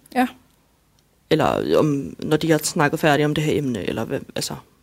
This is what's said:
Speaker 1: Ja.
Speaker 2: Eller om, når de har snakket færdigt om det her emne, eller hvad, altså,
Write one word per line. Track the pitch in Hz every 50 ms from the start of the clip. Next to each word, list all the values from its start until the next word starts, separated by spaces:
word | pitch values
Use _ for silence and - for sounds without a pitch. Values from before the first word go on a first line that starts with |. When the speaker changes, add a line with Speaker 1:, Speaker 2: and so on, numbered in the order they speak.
| _ _ -
Speaker 1:
Ja. | 247 262 247 - - _ _ _ _ _ _ _ _ _ _ _ _ _ _ _ _ _ _
Speaker 2:
Eller | 147 156 131 71 57 50 53 65 82 -
om, | - 156 143 139 135 80 - -
når | - - 156 151
de | - 160
har | 160 147
snakket | - - - 180 151 143 165 156
færdigt | - 156 143 143 147
om | 151 151
det | 160 151
her | 156 - -
emne, | 147 131 120 101 - -
eller | - 113 113
hvad, | 127 135 131 - - -
altså, | - - - 147 135 - _ _ _